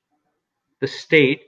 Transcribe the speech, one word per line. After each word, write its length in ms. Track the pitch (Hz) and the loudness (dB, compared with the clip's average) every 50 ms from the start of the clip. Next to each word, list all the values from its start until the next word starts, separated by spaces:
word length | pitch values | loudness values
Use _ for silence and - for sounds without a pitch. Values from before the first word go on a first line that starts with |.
| _ _ _ _ _ _ _ _ _ _ _ _ _ _ _ _ | _ _ _ _ _ _ _ _ _ _ _ _ _ _ _ _
the 80 | - 135 | -10 -10
state 540 | - - - - 160 156 143 131 143 - _ | -10 -12 -6 0 2 2 2 2 0 -4 _